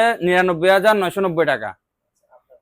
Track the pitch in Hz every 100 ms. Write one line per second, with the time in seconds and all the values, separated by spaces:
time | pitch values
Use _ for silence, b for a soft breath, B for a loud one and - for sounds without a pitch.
0 | 226 226 180 180 185 165 180 196 208 214
1 | 180 196 190 165 151 123 107 - _ _
2 | _ _ _ _ _ -